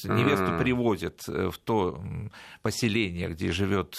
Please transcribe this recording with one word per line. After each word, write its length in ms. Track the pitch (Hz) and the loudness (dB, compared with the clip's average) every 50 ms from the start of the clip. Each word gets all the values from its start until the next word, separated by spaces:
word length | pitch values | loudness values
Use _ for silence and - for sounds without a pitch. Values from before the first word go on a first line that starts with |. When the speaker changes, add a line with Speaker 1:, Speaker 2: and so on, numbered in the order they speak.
| - | -4
Speaker 1:
невесту 420 | 101 101 101 101 101 98 98 92 | 0 2 4 4 4 4 4 2
Speaker 2:
М. 140 | 90 85 85 | 2 2 2
Speaker 1:
привозят, 640 | - 127 123 123 120 113 101 85 85 82 - - - | 2 2 2 2 4 2 2 2 -2 -6 -6 -8 -8
э, 220 | - - - 92 90 | -4 -2 0 0 -2
в 60 | - | -2
то, 380 | - - - 113 107 92 90 - 76 | -4 -2 0 2 2 2 0 -2 -4
м, 320 | 98 - - - 101 107 - - - - - - | -8 -6 -6 -6 -8 -8 -12 -14 -18 -20 -20 -6
поселение, 680 | - 110 - - 120 113 101 117 107 90 85 87 92 87 | -6 -4 -2 0 0 2 2 2 0 0 -2 -4 -4 -4
где 220 | 85 80 98 92 | -4 -2 -2 0
живёт 440 | 82 92 101 92 101 95 87 - - | 0 2 2 2 2 0 0 -2 -6